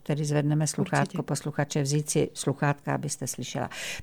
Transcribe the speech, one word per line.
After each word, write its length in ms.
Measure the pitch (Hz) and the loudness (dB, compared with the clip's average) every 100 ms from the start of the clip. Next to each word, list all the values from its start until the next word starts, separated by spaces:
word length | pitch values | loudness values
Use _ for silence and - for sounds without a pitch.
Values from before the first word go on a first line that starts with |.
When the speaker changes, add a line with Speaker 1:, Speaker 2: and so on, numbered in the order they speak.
Speaker 1:
tedy 220 | - 147 | -2 -2
zvedneme 420 | 147 147 147 151 156 | 2 2 4 4 2
sluchátko, 360 | - 139 143 | 0 2 2
Speaker 2:
Určitě. 200 | 139 165 | 2 -2
Speaker 1:
posluchače, 600 | - 143 147 - 143 156 | -2 -2 -2 -2 0 0
vzít 280 | 139 151 147 | 2 0 2
si 200 | 156 - | 0 0
sluchátka, 600 | - - 135 147 143 - | 0 -2 0 0 0 -2
abyste 320 | 135 143 - 123 | -2 -2 -6 -6
slyšela. 440 | - 123 135 - - - - | -6 -6 -4 -6 -6 -10 -10